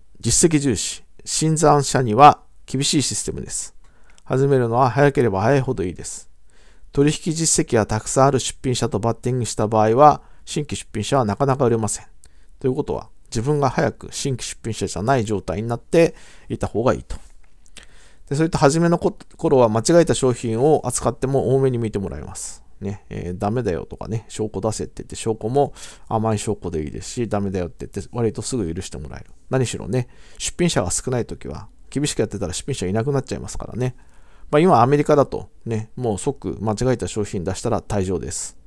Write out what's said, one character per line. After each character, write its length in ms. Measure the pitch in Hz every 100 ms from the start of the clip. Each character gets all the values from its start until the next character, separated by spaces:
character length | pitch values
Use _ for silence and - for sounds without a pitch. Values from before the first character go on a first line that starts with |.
| - -
実 320 | - - 170
績 80 | 156
重 160 | 135 101
視。 280 | - - - - -
新 320 | - 156 156
参 260 | 151 147
者 200 | 135 135
に 100 | 123
は 260 | 107 147 - - - -
厳 160 | 131
し 160 | 143 156
い 20 |
シ 140 | 123 104
ス 80 |
テ 80 | -
ム 100 | -
で 80 | -
す。 240 | - - - - - - -
始 220 | - 131 139
め 140 | 135
る 100 | 120
の 60 | 117
は 160 | 131
早 200 | 127 147
け 120 | -
れ 80 | 113
ば 100 | 95
早 160 | 110 139
い 40 |
ほ 120 | 131
ど 100 | -
い 60 | 90
い 40 | -
で 80 |
す。 260 | - - - - - - - - -
取 180 | - 143
引 240 | 151 -
実 340 | 160 165 - -
績 100 | 117
が 100 | 101
た 120 | 110
く 100 | -
さ 160 | - 135
ん 20 |
あ 40 |
る 80 | 131
出 200 | - -
品 140 | 135 120
者 140 | 117
と 100 | 104
バ 120 | 113
ッ 20 | 113
テ 160 | 123
ィ 40 | 127
ン 40 |
グ 60 | 110
し 100 | -
た 120 | 107
場 160 | 110
合 120 | 110 117
は、 260 | 147 143 - - -
新 200 | - 143
規 100 | 98
出 120 | -
品 100 | 117
者 140 | 104 139
は 80 | 110
な 100 | 98
か 120 | 139
な 100 | 131
か 80 | 123
売 60 |
れ 60 | 117
ま 100 | 104
せ 160 | -
ん。 20 | - - - - - -
と 80 | 131
い 20 |
う 60 | 151
こ 80 |
と 100 | -
は、 160 | 67 - - -
自 100 | 117
分 180 | 123 147
が 120 | 135
早 200 | - 135
く 180 | - -
新 220 | - 143
規 100 | 123
出 160 | - -
品 100 | 113
者 120 | 107 95
じ 140 | -
ゃ 20 |
な 160 | 110 135
い 80 | 107
状 160 | 101
態 220 | - 87
に 40 | 117
な 100 | 117
っ 20 |
て 340 | - 170 165 - - - -
い 120 | -
た 80 | -
方 160 | 104
が 100 | 123
い 60 | 90
い 40 |
と。 140 | - - - - - - - - - - - - -
で、 60 | 143
そ 80 |
う 20 | 165
い 20 |
っ 20 |
た 80 | -
初 200 | 143 160
め 80 | 170
の 120 | 170
こ-、 180 | 202 - - -
頃 200 | 165 135
は 100 | 117
間 120 | 110
違 40 | - 170
え 40 | 117
た 80 |
商 180 | 123 131
品 280 | 120 117 113
を 220 | 147 143 123
扱 240 | - 127
っ 80 | 120
て 80 | 131
も 300 | 135 98 135
多 40 |
め 120 | 135
に 80 | 120
見 120 | 117
て 60 | 104
も 120 | 95
ら 100 | -
い 20 |
ま 140 | - -
す。 260 | - - - -
ね、 240 | 98 98 -
え 220 | - 85 90
ー、 20 |
ダ 140 | 101
メ 100 | 120
だ 100 | 110
よ 140 | 80 -
と 100 | -
か 120 | -
ね、 180 | 110 -
証 220 | - 107
拠 100 | 98
出 120 | 107
せ 140 | 107 90
っ 20 |
て 160 | -
言 20 | -
っ 20 |
て、 80 | -
証 200 | 113 110
拠 140 | 107
も 240 | 139 143 - - - -
甘 260 | 110 110
い 60 | 107
証 160 | - 101
拠 160 | 90
で 120 | 80
い 40 | 73
い 40 |
で 120 | 52
す 80 | -
し、 180 | - 110
ダ 100 | 104
メ 120 | 98
だ 80 | 92
よ 80 | 87
っ 20 |
て 180 | - -
言 160 | 101
っ 20 | -
て、 40 |
割 220 | 123 113
と 80 | -
す 160 | 107 127
ぐ 160 | 85
許 80 | 85
し 80 | -
て 80 | 65
も 100 | 76
ら 100 | 69
え 20 |
る。 80 | - - -
何 160 | 131 123
し 100 | -
ろ 100 | -
ね、 200 | 123 123 - - -
出 160 | - -
品 100 | 175
者 140 | 151
が 80 | 90
少 220 | - -
な 80 | 123
い 80 | -
時 200 | 82 -
は、 200 | 82 101 - -
厳 160 | 135 147
し 80 | -
く 40 |
や 60 | 110
っ 20 |
て 120 | 101
た 80 | 98
ら 60 |
出 100 | - -
品 80 |
者 140 | 131 92
い 60 |
な 100 | 104
く 80 | 127
な 80 | 139
っ 40 |
ち 100 | -
ゃ 20 | -
い 40 |
ま 100 | -
す 100 | -
か 80 | -
ら 80 | 107
ね。 200 | 127 - - - - - -
ま 80 | 147
あ、 20 |
今 220 | 180 131
ア 60 | 123
メ 100 | 147
リ 80 | 147
カ 100 | 147
だ 120 | 131
と 240 | - - -
ね、 280 | 113 110 110 -
も 200 | 120 95
う 20 |
即 400 | - 101 98 67
間 140 | 107
違 20 | 104 123
え 40 | 120
た 100 | 92
商 160 | 110
品 200 | 104 104
出 100 | 85
し 80 | 90
た 80 | 120
ら 140 | 101
退 200 | - 104
場 140 | 95 90
で 140 | 65
す。 260 | - - -